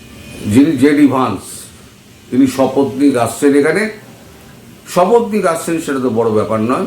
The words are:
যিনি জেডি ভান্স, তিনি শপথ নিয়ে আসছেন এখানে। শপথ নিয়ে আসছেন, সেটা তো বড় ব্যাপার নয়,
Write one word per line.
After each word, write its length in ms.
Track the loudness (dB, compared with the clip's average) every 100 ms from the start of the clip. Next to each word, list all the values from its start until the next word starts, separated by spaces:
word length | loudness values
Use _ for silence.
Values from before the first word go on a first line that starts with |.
| -20 -20 -20 -12 0
যিনি 240 | 2 4 4
জেডি 300 | 2 4 2
ভান্স, 320 | 2 -2 -4 -10 -18 -20 -20 -20 -20 -20 -20 -4
তিনি 160 | 0 0
শপথ 480 | 0 0 0 -2 0
নিয়ে 240 | 0 2
আসছেন 340 | -2 0 2
এখানে। 360 | 2 2 0 -4 -8 -20 -20 -20 -20 -20 -20 -20 -20 -4
শপথ 460 | 0 2 2 0
নিয়ে 140 | -2 -2
আসছেন, 340 | -2 -4 -6
সেটা 180 | -4 -4
তো 100 | -2
বড় 220 | 0 0
ব্যাপার 280 | 0 -2 -2
নয়, 260 | -2 -2